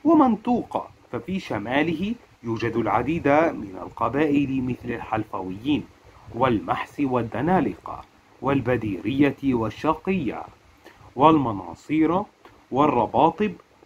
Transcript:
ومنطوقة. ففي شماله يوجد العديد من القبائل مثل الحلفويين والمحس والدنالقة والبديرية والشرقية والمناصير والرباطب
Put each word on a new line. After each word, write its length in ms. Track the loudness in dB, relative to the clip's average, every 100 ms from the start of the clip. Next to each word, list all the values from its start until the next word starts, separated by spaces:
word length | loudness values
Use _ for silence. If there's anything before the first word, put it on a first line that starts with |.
ومنطوقة. 840 | 4 6 6 2 0 -2 -2 -6 -6 -12 -10
ففي 280 | -8 -6 -6
شماله 760 | -4 -6 -2 0 0 -2 -4 -8 -12 _
يوجد 320 | -6 -4 -2 -2
العديد 520 | 0 0 0 0 2
من 520 | 4 2 -2 -10 -12
القبائل 800 | -14 -4 -2 0 2 2 0 -2
مثل 260 | -2 -6 -6
الحلفويين 960 | -8 -4 -4 -4 -8 -10 -6 -2 -2 -2 -16 -20 -20 -14 0
والمحس 640 | 2 2 0 -4 -6 -4
والدنالقة 1000 | -2 -2 -2 -2 0 2 2 -4 -10 -14 -16 _ _ _
والبديرية 960 | 0 0 0 -2 -2 -4 -4 2 2 2
والشرقية 1000 | 0 0 -2 -2 -2 -2 -2 -2 -2 -6 -12 -18 _ _ -20 -20 -14 4
والمناصير 1080 | 6 6 2 -4 -8 -14 -4 0 2 2 -2 _ -20 -20 _
والرباطب 800 | 2 2 2 2 4 2 2 -2 -4 _ _